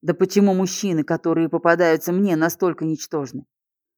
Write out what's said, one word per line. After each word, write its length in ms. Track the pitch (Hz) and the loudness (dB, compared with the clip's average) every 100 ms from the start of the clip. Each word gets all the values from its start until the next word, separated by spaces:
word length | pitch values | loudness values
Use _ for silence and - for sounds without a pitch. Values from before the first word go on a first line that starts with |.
"Да 140 | 160 | -4
почему 400 | 175 190 202 202 | -2 0 4 2
мужчины, 480 | 190 190 - 202 165 | 2 -2 -2 -4 -2
которые 460 | 147 165 170 165 160 | -2 -2 0 0 0
попадаются 640 | 165 175 170 175 160 - | 0 2 2 4 2 0
мне, 240 | 180 202 160 | 0 0 0
настолько 480 | 165 165 185 165 | -2 0 -4 -2
ничтожны? 640 | 160 156 - 156 135 135 - _ _ _ _ | -6 -6 -6 -8 -8 -12 -16 _ _ _ _